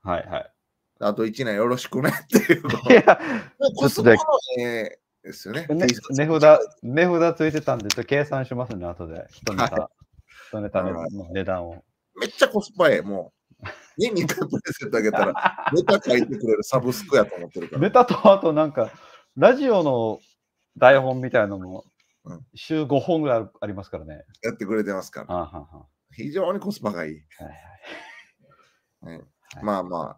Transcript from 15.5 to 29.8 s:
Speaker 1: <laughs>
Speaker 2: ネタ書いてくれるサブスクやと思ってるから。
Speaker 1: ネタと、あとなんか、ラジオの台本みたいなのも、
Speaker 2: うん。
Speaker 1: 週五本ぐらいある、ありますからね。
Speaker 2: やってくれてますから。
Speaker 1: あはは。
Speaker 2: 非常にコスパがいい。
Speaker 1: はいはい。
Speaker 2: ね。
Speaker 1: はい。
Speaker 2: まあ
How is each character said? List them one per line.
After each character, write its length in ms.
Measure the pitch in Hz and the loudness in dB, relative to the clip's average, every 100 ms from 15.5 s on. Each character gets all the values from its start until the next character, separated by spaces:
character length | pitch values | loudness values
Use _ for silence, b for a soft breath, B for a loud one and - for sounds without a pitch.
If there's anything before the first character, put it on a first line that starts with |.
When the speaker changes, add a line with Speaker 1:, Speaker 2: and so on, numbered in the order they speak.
| - | -2
Speaker 1:
<laughs> 180 | - | -2
Speaker 2:
ネ 100 | 156 | 0
タ 100 | - 202 | 2 2
書 140 | - 123 | 2 0
い 120 | 117 | 0
て 100 | 113 | -4
く 100 | 117 | -2
れ 80 | 107 | -2
る 60 | |
サ 160 | 104 131 | 0 -2
ブ 120 | 123 | -2
ス 120 | 127 - | -6 0
ク 80 | - | 2
や 100 | - | 2
と 100 | 180 | -2
思 120 | 170 | -12
っ 20 | |
て 120 | 180 | -12
る 80 | 170 | -8
か 60 | - | -2
ら。 60 | |
Speaker 1:
ネ 80 | 180 | 2
タ 140 | 247 247 | 4 4
と、 260 | 175 214 | 4 6
あ 60 | 196 | 6
と 120 | 180 | 4
な 120 | 151 156 | 0 -2
ん 60 | |
か、 180 | 143 110 B B B B - | -2 -4 B B B B 4
ラ 180 | 175 262 | 4 6
ジ 140 | 269 | 2
オ 140 | 208 | 2
の 360 | 156 123 113 104 _ _ _ _ _ - | 2 0 -2 -4 _ _ _ _ _ 4
台 220 | 127 139 | 6 6
本 220 | 131 127 | 4 -4
み 100 | 127 | -2
た 80 | 123 | 0
い 20 | |
な 40 | 104 | 0
の 120 | 98 | -2
も、 260 | 92 92 - _ _ _ - | -12 -16 -18 _ _ _ -20
Speaker 2:
う 80 | 87 | -20
ん。 100 | - - | -20 -20
Speaker 1:
週 300 | - 156 143 | -6 -4 0
五 140 | 139 | 0
本 220 | - 165 | 2 0
ぐ 60 | 147 | 2
ら 80 | 117 | 0
い 20 | |
あ 20 | |
る、 80 | 101 _ | -2 _
あ 60 | 104 | -10
り 60 | |
ま 100 | 98 | -10
す 80 | 95 | -12
か 60 | 85 | -14
ら 80 | 76 | -14
ね。 180 | 76 - _ | -18 -20 _
Speaker 2:
や 80 | 110 | -8
っ 20 | 110 | -8
て 100 | 98 | -4
く 80 | 107 | -4
れ 80 | |
て 100 | 101 | -2
ま 80 | 98 | -6
す 80 | 87 | -8
か 140 | - - | -14 -10
ら。 60 | |
Speaker 1:
あ 60 | 90 | -8
は 60 | 80 80 | -8 -12
は。 240 | 71 73 - _ _ | -18 -20 -20 _ _
Speaker 2:
非 200 | - 139 | -14 -10
常 220 | 151 175 | -4 -4
に 60 | 202 | -4
コ 120 | 196 | -6
ス 80 | - | -8
パ 120 | 107 | -6
が 140 | 87 78 | -6 -8
い 60 | |
い。 120 | 78 _ - | -12 _ -20
Speaker 1:
は 60 | 73 | -20
い 20 | 73 - 92 B B B B B _ _ _ _ _ _ _ 85 | -20 -20 -20 B B B B B _ _ _ _ _ _ _ -20
は 40 | 80 | -20
い。 20 | |
Speaker 2:
ね。 60 | 67 _ - - | -20 _ -20 -10
Speaker 1:
は 60 | |
い。 20 | |
Speaker 2:
ま 140 | 107 | -4
あ 40 | 98 | -4